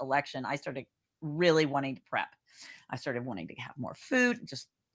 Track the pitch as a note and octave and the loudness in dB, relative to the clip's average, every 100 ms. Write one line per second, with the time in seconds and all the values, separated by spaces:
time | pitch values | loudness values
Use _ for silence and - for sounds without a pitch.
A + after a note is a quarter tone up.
0 | C3+ C#3 C#3+ C#3 B2 C#3+ D#3 C3+ - _ | 0 0 0 -6 -4 -4 -4 -8 -10 _
1 | _ _ D#3 D3+ F3 D#3+ D3+ C#3 C3+ B2+ | _ _ -6 4 6 8 6 2 -2 -6
2 | _ A2+ - _ _ - - - - C3 | _ -2 -2 _ _ -20 -20 -20 -12 -6
3 | D3 A#2+ B2+ G2 E2 - B2 - A#2+ - | -4 -4 -4 -6 -8 -10 -14 -10 -10 -8
4 | - C4 B3 A#3+ - C3 - _ _ | 0 4 4 2 -6 -12 -12 _ _